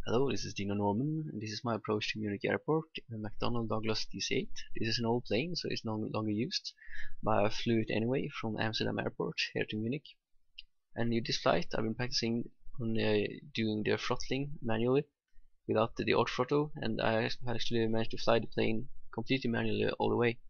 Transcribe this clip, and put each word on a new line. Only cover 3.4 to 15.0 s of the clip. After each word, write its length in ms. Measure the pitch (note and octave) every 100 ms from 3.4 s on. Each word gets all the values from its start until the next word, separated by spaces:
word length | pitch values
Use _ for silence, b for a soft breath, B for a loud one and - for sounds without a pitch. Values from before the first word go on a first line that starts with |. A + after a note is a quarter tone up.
| A2+ A#2+ A2
Douglas 380 | A2 A2 A2 -
D 120 | -
C 140 | - A2+
eight. 260 | - - -
This 140 | - A2+
is 100 | A2+
an 60 |
old 220 | A2+ A#2+ -
plane, 280 | G#2 E3
so 140 | E3+ -
it's 140 | G#2
no 120 | A2 G#2+
longer 340 | G#2+ - G#2+
used, 420 | G#2 C#3+ - - B B B B B
but 220 | G#2 G#2+
I 60 | G#2
flew 300 | - - A2+
it 120 | G2+
anyway 360 | - A#2 C3 - -
from 180 | A2+ A2
Amsterdam 400 | A2 A2 A2 G#2+
Airport 380 | - - - - -
here 140 | A#2 G#2+
to 80 | G#2+
Munich. 300 | A2+ C#3+ - - _ _ _ - - _ _ -
And 160 | A#2
in 100 | A#2 A#2+
this 100 | C3+
flight, 300 | C3 D#3 E3+
I've 100 | -
been 100 | A2
practicing 540 | A2+ B2 - A2+ A#2 - - - -
on, 180 | A#2 A2
uh, 280 | A2 G#2+ G#2 - -
doing 280 | - A2 G#2+
the 140 | G#2 G#2+
throttling 540 | - B2 - C3 C#3+ D3
manually 420 | A#2 A2 A#2+ C3+